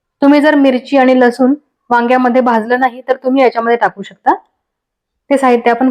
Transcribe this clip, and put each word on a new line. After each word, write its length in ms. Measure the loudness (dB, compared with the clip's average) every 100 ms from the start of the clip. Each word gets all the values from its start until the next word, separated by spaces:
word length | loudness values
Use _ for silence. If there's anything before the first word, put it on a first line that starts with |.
| _ _
तुम्ही 180 | 2 2
जर 140 | 2 2
मिरची 420 | 2 0 -2 0
आणि 220 | 2 2
लसूण 340 | 2 0 -2 -2 _ _ -4
वांग्यामध्ये 500 | -2 0 0 0 0
भाजलं 400 | 0 -2 -2 -2
नाही 200 | -2 -4 -6
तर 80 | -6 -2
तुम्ही 180 | 0
याच्यामध्ये 340 | 0 0 -2 -2
टाकू 260 | -2 -6
शकता, 320 | -18 -8 -4 -4 _ _ _ _ _ _ _ _ -4
ते 80 | -2
साहित्य 320 | 0 0 0
आपण 200 | 0 -2